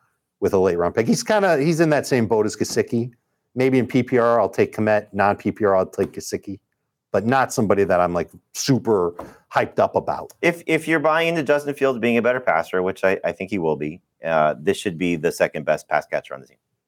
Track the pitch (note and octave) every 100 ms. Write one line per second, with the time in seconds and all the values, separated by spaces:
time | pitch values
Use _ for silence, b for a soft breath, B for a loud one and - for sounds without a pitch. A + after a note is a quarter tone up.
0 | _ _ _ - G2 F#2+ F#2 E2+ E2+ A2+
1 | A2+ F#3+ - G#3+ G3 D3+ D#3 D#3+ E3 C#3+
2 | - C3 G#2+ A2 G#2 - A2 A#2+ - A#2
3 | B2 - _ _ _ B2 C3 C3 A2+ C3
4 | B2 B2 A#2 A#2 F#2+ - G2+ - G#2+ G#2
5 | - G2+ G2+ G2+ G#2+ - G#2 F#2+ F#2 -
6 | F#2 - - G2+ - F#2+ _ _ _ _
7 | _ G2+ A2 C3+ B2 - G2 G2+ F#2+ F2+
8 | F2 F2 E2 - _ - - C3 A#2+ G#2
9 | F2 - B B B C3+ A2 - G2+ -
10 | D#2 D2 D2+ - E3 E3+ - D#3+ D#3+ D#3+
11 | D3+ D#3+ E3 E3 C3+ D3 C#3+ C3+ C3+ A#2+
12 | A#2+ A#2 A#2 B2+ A2 E2 E2 F#2 F#2 F#2+
13 | F#2+ F#2+ F2 E2+ F#2 G2+ D#2+ D2 D2+ E2+
14 | _ _ D#2+ D#2+ D2+ D2+ D#2+ G2 G#2 D#2+
15 | F2 E2+ E2 - E2+ D#2+ D2 D2+ - D2+
16 | - D2 - C2+ B1+ _ _ _